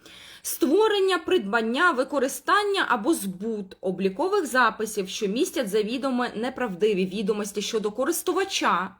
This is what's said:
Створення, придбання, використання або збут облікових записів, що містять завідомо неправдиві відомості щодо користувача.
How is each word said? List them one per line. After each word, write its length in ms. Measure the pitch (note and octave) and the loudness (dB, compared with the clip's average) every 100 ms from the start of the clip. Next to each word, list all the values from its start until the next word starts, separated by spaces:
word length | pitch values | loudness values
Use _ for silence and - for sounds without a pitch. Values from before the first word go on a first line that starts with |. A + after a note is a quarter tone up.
| - - - - | -20 -20 -20 -12
Створення, 760 | - - C4+ F#4 A4 G#4 F#4+ F4+ | -8 0 4 6 4 4 2 2
придбання, 720 | F4 F#4 G3 A#3 A3+ B3+ F4+ | 2 0 2 0 0 2 2
використання 960 | B3 C4 C#4+ C4 - - G4 G#4 F#4+ - | 2 0 0 0 -2 2 2 2 0 0
або 260 | A#3+ G#3 | 0 2
збут 640 | E4 G3 F#3 A3 G#3+ F#3+ - | 0 -2 -6 -6 -6 -8 -6
облікових 640 | F#3+ F3 F#3+ F#3+ F4+ G#4 C#4 | -4 0 -2 0 0 0 2
записів, 640 | B3 A3+ A3 A3 G#3 F#3 | 2 2 0 -6 -4 -6
що 200 | - G3+ | -4 -2
містять 400 | A#3 F#4 E4+ G#3 | 0 0 -2 0
завідомо 580 | G#3+ G#3 B3+ C4+ B3 A#3+ | 0 0 -2 -2 0 -2
неправдиві 720 | G3+ B3 B3+ B3 F3 G#3+ F#3 F#3 | -2 -6 -4 -6 0 2 2 0
відомості 560 | F#3+ G3+ G#3 - G#3 | -2 -2 -2 -4 -6
щодо 300 | G3+ A3 G#3 | -4 -2 -2
користувача. 1040 | G#3+ C4 E4 - F4 F#4+ - A#3+ G#3+ F#3+ | -2 -2 0 0 0 0 0 2 0 -2